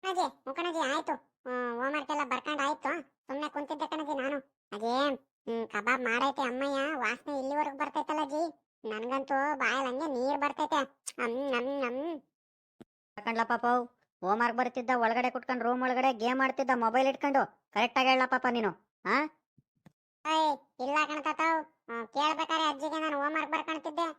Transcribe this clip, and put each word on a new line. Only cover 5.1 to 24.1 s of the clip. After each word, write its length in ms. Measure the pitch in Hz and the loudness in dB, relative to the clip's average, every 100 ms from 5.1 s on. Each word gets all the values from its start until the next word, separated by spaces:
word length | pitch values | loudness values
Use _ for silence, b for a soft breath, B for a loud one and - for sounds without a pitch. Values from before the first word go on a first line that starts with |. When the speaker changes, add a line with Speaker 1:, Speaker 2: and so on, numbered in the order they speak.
| 269 _ _ - | -2 _ _ -6
Speaker 1:
ಹ್ಮ್, 180 | 233 220 | -6 -4
ಕಬಾಬ್ 340 | 208 214 254 | -4 0 0
ಮಾಡೈತೆ 400 | 240 233 269 277 | 0 2 0 0
ಅಮ್ಮಯ್ಯ, 520 | 262 247 277 269 277 | -2 -2 -2 0 -2
ವಾಸನೆ 440 | 302 220 247 - 285 | -2 -2 -2 -4 -4
ಇಲ್ಲಿವರೆಗೂ 380 | 262 294 294 277 | -2 -2 -2 -4
ಬರ್ತೈತಲ್ಲ 440 | 294 311 285 311 | -4 -4 -2 -2
ಅಜ್ಜಿ. 220 | 294 302 330 - _ _ 220 | 0 -2 -2 -4 _ _ -6
ನನ್ಗಂತೂ 680 | 214 233 269 269 269 285 277 | -4 -2 -2 0 2 2 2
ಬಾಯಲ್ಲಿ 280 | 254 254 262 | 2 2 0
ಹಂಗೆ 200 | 254 320 | -2 -2
ನೀರ್ 340 | 254 262 285 | 0 0 2
ಬರ್ತೈತೆ. 380 | 285 277 302 302 269 _ - - | 0 0 0 2 0 _ -16 -4
ಅಮ್, 320 | 240 233 277 | -2 -2 0
ಅಮ್, 280 | 240 247 285 | 0 0 -2
ಅಮ್. 380 | 247 254 320 311 _ _ _ _ _ _ - _ _ - | -2 -2 -4 -6 _ _ _ _ _ _ -20 _ _ -8
Speaker 2:
ಕಣ್ಲ 180 | 208 226 | -2 0
ಪಾಪ, 240 | 226 233 240 247 240 _ _ _ | 2 2 4 2 0 _ _ _
ಹೋಮ್‌ವರ್ಕ್ 340 | 180 214 240 233 | 0 2 2 2
ಬರ್ತಿದ್ದ, 340 | 247 254 240 254 | 0 -2 0 2
ಒಳಗಡೆ 340 | 226 233 247 | 4 4 0
ಕುತ್ಕೊಂಡ್ 320 | 247 240 254 | -2 -4 0
ರೂಮ್ 200 | 233 254 | 0 0
ಒಳಗಡೆ 300 | 254 254 262 | 0 2 2
ಗೇಮ್ 280 | 226 233 262 | 2 0 2
ಆಡ್ತಿದ್ದ 300 | 269 262 262 | 0 0 0
ಮೊಬೈಲ್ 340 | 247 226 240 269 | 2 4 4 2
ಇಟ್ಕೊಂಡು. 640 | 262 285 277 202 _ _ | 2 2 2 2 _ _
ಕರೆಕ್ಟ್ 260 | 202 233 - | 0 2 4
ಆಗಿ 100 | 262 | 4
ಹೇಳ 140 | 262 254 | 4 4
ಪಾಪ 200 | 262 254 | 2 2
ನೀನು, 200 | 240 208 160 _ _ 180 | 2 0 -2 _ _ 0
ಹಾ? 100 | 240 302 _ _ _ _ _ - _ _ _ | 0 0 _ _ _ _ _ -20 _ _ _
Speaker 1:
ಏಯ್, 320 | 302 320 311 269 _ _ | 0 2 2 0 _ _
ಇಲ್ಲ 160 | 254 302 294 | 0 2 2
ಕಣ್ 180 | 302 | 0
ತಾತವ್. 400 | 294 311 320 320 302 _ - | -2 0 2 2 -2 _ -10
ಆ, 140 | 233 | -10
ಕೇಳ್ಬೇಕಾರೆ 580 | 226 277 302 311 320 320 | -4 0 2 2 0 0
ಅಜ್ಜಿಗೆ 380 | 311 277 302 311 | 0 0 -4 -2
ನಾನು 160 | 311 285 | -2 0
ಹೋಮ್‌ವರ್ಕ್ 340 | 285 311 311 | 0 -2 -2
ಬರ್ಕೊಂತಿದ್ದೆ. 560 | 311 311 311 320 302 339 | -4 -4 -6 -6 -4 -4